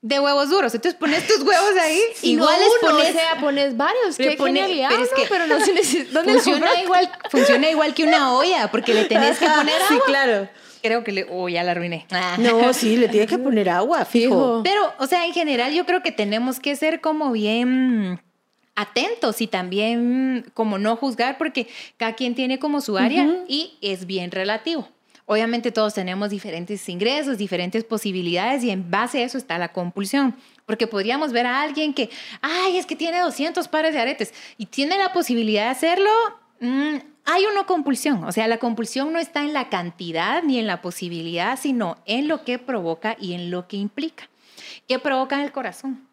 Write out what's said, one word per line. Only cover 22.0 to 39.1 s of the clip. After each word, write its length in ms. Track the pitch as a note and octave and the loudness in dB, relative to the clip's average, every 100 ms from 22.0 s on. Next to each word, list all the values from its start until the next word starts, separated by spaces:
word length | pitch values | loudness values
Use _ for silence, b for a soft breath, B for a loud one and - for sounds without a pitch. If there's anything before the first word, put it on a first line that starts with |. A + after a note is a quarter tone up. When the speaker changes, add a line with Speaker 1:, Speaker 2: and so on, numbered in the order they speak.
| A3+ | -6
Speaker 1:
quien 220 | A3+ B3+ A#3+ | -4 -4 -2
tiene 240 | B3+ C4 | -2 -2
como 200 | D4+ D4 | -2 -4
su 200 | C4+ G3 | -2 0
área 240 | G3+ D#4 | 2 2
Speaker 3:
Ujú. 220 | D4+ F4+ F4+ | 2 0 -2
Speaker 1:
y 260 | C#4 D#4+ _ | -6 -6 _
es 240 | G3+ F#3 F#3 | -8 -6 -6
bien 240 | F#3+ F3 | -6 -6
relativo. 580 | F#3+ F#3+ A3 C4+ E4 - _ b b - | -6 -4 -4 -4 -6 -8 _ b b -4
Obviamente 460 | G#3+ A3+ A#3 A#3 | -2 0 -2 -2
todos 240 | A3+ G#3+ G#3 | 0 -2 -2
tenemos 340 | F#3 F#3 G#3 | -6 -4 -4
diferentes 580 | G3+ G3+ E3 F3 G#3 - | -6 -8 -10 -8 -10 -8
ingresos, 520 | F3+ G#3+ C#4+ C#4+ A#3+ | -4 -2 -2 -4 -4
diferentes 440 | G3+ F3 F3+ A3 | -4 -4 -4 -4
posibilidades 800 | A3+ A3 G#3+ F#3 F3 F3 G#3 C4+ | -4 -4 -4 -4 -2 -2 0 -2
y 60 | A#3+ | -2
en 220 | F#3+ F3 | -4 -2
base 320 | F#3+ A#3+ C#4 | -2 -2 -2
a 20 | A#3+ | -4
eso 140 | C4 | -6
está 180 | - E3+ | -6 -6
la 120 | E3+ | -4
compulsión. 640 | - F3 G3 G3 C#4 C#4 A3 B B - | -6 -8 -6 -2 0 0 -2 B B -8
Porque 180 | A3 A3+ | -4 -2
podríamos 460 | G#3 G3 C4+ D#4 | -2 -2 -2 0
ver 160 | A#3+ B3 | 0 0
a 160 | B3+ | 0
alguien 280 | D4+ C#4+ D4+ C#4 | -2 -2 -4 -2
que, 160 | A3+ B B G#3+ | -4 B B -8
"Ay, 360 | C#4 E4+ F#4+ F4+ | -6 -2 0 0
es 80 | F4+ | -4
que 100 | D#4 | -6
tiene 240 | E4 E4+ | -4 -2
doscientos 480 | F4+ - D4+ E4+ E4 | -2 -2 -4 -4 -2
pares 260 | D4+ D#4+ D4+ | 0 0 0
de 40 | |
aretes" 320 | A#3+ C#4+ G3+ B B B | -2 -2 -8 B B B
y 80 | G#3 | -12
tiene 280 | - C#4+ F#4+ | -4 -2 0
la 120 | F#4+ | 0
posibilidad 520 | F#4 E4+ A#3+ A3 G#3 | 0 0 0 2 0
de 60 | A3 | 0
hacerlo, 380 | C4 D#4+ F4+ G4 A4 A#4 - _ _ | 0 0 2 4 4 2 -4 _ _
mm, 380 | A#3+ C4 D4 D4 - _ - | -4 -2 -2 -4 -10 _ -2
hay 200 | E4+ G4+ | 2 2
una 140 | G4+ F#4+ | 0 0
compulsión. 580 | F4+ C4+ B3+ D4+ B3 D#3+ | -2 0 0 0 0 -2
O 60 | |
sea, 160 | F3+ A3 | -2 0
la 100 | A3+ | 0
compulsión 520 | A#3+ A3+ A3+ C4 C#4+ | -2 -4 -4 -4 -4